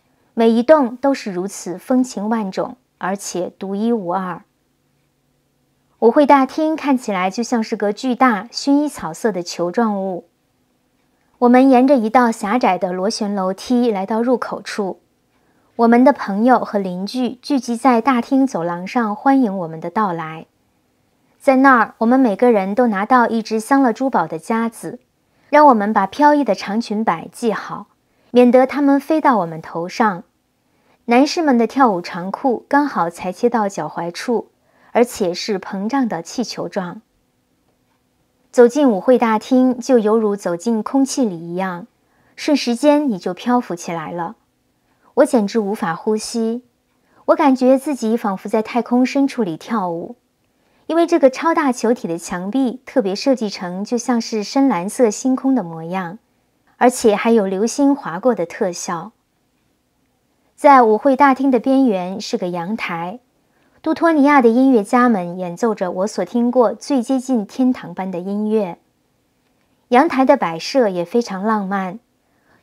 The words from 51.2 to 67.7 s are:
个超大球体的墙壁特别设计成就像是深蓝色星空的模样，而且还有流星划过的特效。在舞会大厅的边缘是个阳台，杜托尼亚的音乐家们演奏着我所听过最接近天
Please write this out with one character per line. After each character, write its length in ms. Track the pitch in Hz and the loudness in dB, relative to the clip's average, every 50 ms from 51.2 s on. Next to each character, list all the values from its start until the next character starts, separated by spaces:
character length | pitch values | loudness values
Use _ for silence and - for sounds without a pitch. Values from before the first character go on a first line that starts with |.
个 100 | 277 254 | 4 4
超 240 | 262 - 277 330 330 | 2 2 0 2 2
大 160 | 339 302 269 | 2 2 0
球 240 | 240 - - 214 247 | 0 0 0 0 0
体 140 | - - 170 | 0 -2 -6
的 100 | 165 175 | -6 -8
墙 320 | - - 196 175 185 196 | -6 -8 -8 -8 -6 -4
壁 300 | - 269 269 233 - - _ | -2 0 -2 -2 -4 -6 _
特 160 | - - 277 | -2 -2 0
别 140 | 196 190 190 | 0 0 -4
设 220 | - - 277 262 | -2 0 0 0
计 120 | - 220 202 | 0 -2 -6
成 360 | - - 185 175 180 190 208 | -6 -8 -10 -8 -8 -8 -6
就 120 | - 247 | -4 -4
像 240 | 226 - - 240 226 | -4 -2 -2 -2 -2
是 220 | - - 226 214 | -2 -4 -6 -6
深 240 | 202 - - 277 277 | -6 -2 0 2 2
蓝 220 | 269 208 170 175 208 | 2 2 0 -4 -6
色 220 | - - 247 208 | 0 2 2 2
星 260 | 208 - - 262 262 | 2 -2 -2 -2 -2
空 180 | 254 - 269 262 | 0 0 0 0
的 80 | 240 | 0
模 220 | 180 165 165 160 165 | -2 -6 -10 -10 -10
样， 340 | 165 180 190 185 165 190 - _ _ _ _ _ _ _ _ _ _ _ _ | -6 -6 -6 -6 -8 -12 -16 _ _ _ _ _ _ _ _ _ _ _ _
而 120 | 233 254 | 2 2
且 240 | 247 - - 220 202 | 2 4 2 2 2
还 160 | 196 - 233 | 4 2 2
有 160 | 233 226 190 | 4 4 2
流 180 | 196 196 185 220 | 0 -2 -2 -2
星 300 | 233 - - 285 277 285 | -2 0 2 2 2 2
划 240 | - - 170 160 185 | 0 -4 -8 -10 -2
过 160 | - 254 226 | 0 0 0
的 100 | 185 165 | 0 -4
特 280 | 170 - - 220 180 | -6 -4 -4 -4 -4
效。 400 | 175 - - - 175 160 180 220 - _ _ _ _ _ _ _ _ _ _ _ _ _ _ _ _ _ _ _ _ _ _ _ _ _ _ _ _ | -4 -6 -8 -8 -8 -8 -10 -12 -18 _ _ _ _ _ _ _ _ _ _ _ _ _ _ _ _ _ _ _ _ _ _ _ _ _ _ _ _
在 260 | _ - 294 277 262 | _ 6 6 8 8
舞 160 | 240 220 214 214 | 6 6 2 2
会 160 | - 285 262 | 2 2 4
大 200 | 247 285 277 262 | 6 4 4 4
厅 160 | 262 269 277 | 2 2 2
的 100 | 254 226 | 2 2
边 260 | - 269 269 269 269 | 2 2 2 4 4
缘 340 | 240 196 185 180 180 190 202 | 2 2 0 -4 -8 -10 -10
是 160 | - - - | -6 -6 -6
个 120 | 208 196 180 | -4 -4 -6
阳 280 | 175 175 165 185 220 | -6 -6 -6 -6 -6
台， 440 | 214 - - 175 165 175 180 214 254 _ _ _ _ _ _ _ _ _ _ _ _ | -6 -6 -8 -6 -6 -8 -8 -10 -14 _ _ _ _ _ _ _ _ _ _ _ _
杜 120 | - 311 320 | -4 -4 -2
托 180 | - 330 330 | 0 2 2
尼 120 | 320 294 269 | 4 4 4
亚 180 | 294 294 277 | 6 4 6
的 60 | 240 233 | 4 4
音 220 | 226 254 262 269 | 4 4 4 4
乐 120 | 254 214 | 4 2
家 260 | 196 - 262 240 247 247 | 2 2 2 2 4 4
们 300 | 226 185 175 175 175 185 | 2 0 -2 -6 -8 -8
演 180 | 185 175 170 | -8 -10 -6
奏 180 | - 247 226 208 | -4 -2 -2 -2
着 160 | 196 190 175 | -2 -4 -6
我 160 | 180 185 190 | -4 -4 -4
所 180 | 214 - 214 180 | -4 -4 -6 -6
听 260 | - - 240 233 247 | -2 -2 -2 0 2
过 240 | 240 254 233 196 220 | 2 2 2 2 0
最 280 | - - - 285 254 | -4 -6 -2 -2 -2
接 160 | 226 - 269 254 | 0 -2 -2 -4
近 280 | 254 269 262 226 196 | -2 -2 -2 -2 -4
天 260 | - - - 262 254 | -4 -4 0 0 0